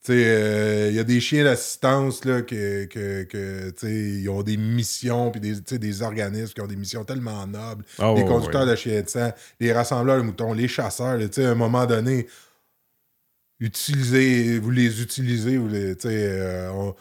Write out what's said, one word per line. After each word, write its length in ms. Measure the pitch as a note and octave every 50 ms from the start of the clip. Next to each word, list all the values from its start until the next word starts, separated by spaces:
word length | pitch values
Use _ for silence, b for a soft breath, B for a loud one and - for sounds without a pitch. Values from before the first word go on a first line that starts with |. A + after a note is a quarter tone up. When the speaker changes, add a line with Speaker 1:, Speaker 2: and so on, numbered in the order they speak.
| _ -
Speaker 1:
T'sais, 140 | B2 B2 A#2+
euh, 640 | A2+ A2+ A2 G#2+ G#2+ G#2 G#2+ G#2+ G#2+ G#2+ G#2 G#2 G#2 G#2+
y 60 | A2
a 60 | A2+
des 160 | A2+ B2 A#2+
chiens 240 | A#2+ - D#3 D3 D3
d'assistance, 800 | C#3+ B2+ A#2 - - - - - C3 C3+ C#3 C3+ C3+ B2+ - -
là, 180 | C3 B2+ B2 A#2+
que, 420 | A#2+ B2 G#2+ G#2 G2+ G2+ G2+ G2
que, 360 | F#2+ - A#2 G2+ G2 G2 G2 F#2+
que, 460 | F2+ - G#2 G2 G2 G2 F#2+ F#2+ F#2+
t'sais, 220 | F2+ - - A2 G#2+ A2 G#2+ G#2 G2+ G2+
ils 80 | F#2+ G2
ont 140 | G2 G2 G2+
des 140 | G#2 G#2+
missions, 720 | G#2 G#2+ A2 A#2 A#2+ A#2 - - - - B2 A#2+ A#2+ B2 A#2+
puis 100 | A2 A2+
des, 200 | G#2 G#2 G#2+ G2+ F#2
t'sais, 160 | - C3 B2
des 240 | G#2+ G#2 G#2 G2 A#2
organismes 500 | A2+ G#2+ A2 G#2+ G2+ G2+ G#2+ A2+ A2 -
qui 80 | -
ont 60 | G#2
des 100 | G2+ G2+
missions 280 | G2 G2+ F#2 - A#2 G#2+
tellement 420 | G2+ C3 C3+ B2 A2+ G#2+ G#2 G2
nobles. 380 | F#2+ G2+ G#2 A2 A2+ A2 G#2 A2 B B B
Speaker 2:
Ah, 140 | G#2 A2 A2
Speaker 1:
Les 60 | G#2+ G2+
Speaker 2:
ouais, 60 | F#2+
Speaker 1:
conducteurs 360 | F#2 A#2 - - - C#3 C3+
Speaker 2:
ouais. 60 | B2+
Speaker 1:
de 60 | A#2
chiens 260 | A2 - A#2+ A2 G#2 G2+
de 60 | G2+
sang, 240 | - B2+ A#2+ A#2+ A2 B B B B B
les 120 | A#2 A#2 A2+
rassembleurs 460 | A#2 A#2+ - C#3 B2 A#2+ C3 C3+ C3
de 40 | A#2+
moutons, 300 | A2 G2+ - A#2 A2+ A2+
les 160 | A2 A#2+ B2
chasseurs, 480 | - - C3 A#2 - - B2 B2+ C3
là, 120 | A#2+ A2 G2+
t'sais, 160 | - - C3+
à 40 | B2+
un 40 | A#2+
moment 320 | A#2 A#2 A2 A#2+ B2 B2
donné, 400 | B2 A#2+ A2+ A2+ B2 C3+ B2+ A2+ B B B B B B B B B B _ _ _ _ _ _ _ _ _ _ _ _ _ _ _ _ _
utilisez, 1000 | A#2+ A2+ F#2+ - - - D3 C#3 C3 A#2+ B2 C3 C3 C3 B2+ A#2+ A#2 A#2 A#2 A#2
vous 120 | G#2 A2+
les 320 | B2 B2 B2 A#2 A2 G#2 A#2+
utilisez, 560 | A2+ - - C3 B2 A#2+ A#2 G#2+ A#2+ C3 C3
vous 100 | A#2+ A2
les, 260 | G#2 G#2 G2+ F#2+ F#2
t'sais, 120 | F2+ - A#2+
euh, 600 | A2 G#2+ G#2 G2+ F#2+ F#2+ F#2+ F#2 F2+ F2+ F2+ F#2 F#2+
on, 220 | G2 G2 G2+ G2 b